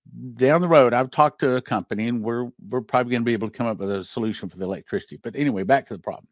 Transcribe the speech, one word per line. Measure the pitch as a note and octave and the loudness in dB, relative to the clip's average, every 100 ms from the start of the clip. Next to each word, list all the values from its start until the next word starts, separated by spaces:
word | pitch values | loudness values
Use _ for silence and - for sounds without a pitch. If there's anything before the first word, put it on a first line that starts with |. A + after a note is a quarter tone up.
| _ A#2 B2+ A#2 | _ -16 -10 2
down | C3 E3 | 4 4
the | F3+ | 6
road, | D#3 B2 | 6 6
I've | A#2+ C3 | 4 0
talked | - D3+ - | 2 2 2
to | C#3 B2+ | 0 0
a | |
company, | - G#2+ - G#2+ A#2 | -2 -6 -4 -4 -4
and | A#2 | -4
we're, | A2 A#2+ B2 - G2+ | -4 -4 -6 -10 -8
we're | B2+ | -8
probably | A2 B2+ A#2+ | -2 -2 0
gonna | B2 A#2 | -2 0
be | |
able | A2 G#2+ | -2 -4
to | - | -4
come | A#2 | -6
up | G2+ | -4
with | G2 | -4
a | G2 | -6
solution | F2+ A#2+ A2+ G#2 F#2 | -6 -6 -4 -4 -10
for | F2+ | -8
the | F#2 | -6
electricity. | F#2+ - G#2 - D2+ | -8 -6 -8 -8 -14
But | A#2 A#2 | -10 -4
anyway, | D3 G2 | -2 -2
back | G2 C3+ - | 0 0 0
to | F#2+ | -12
the | |
problem. | G#2 - _ | -10 -12 _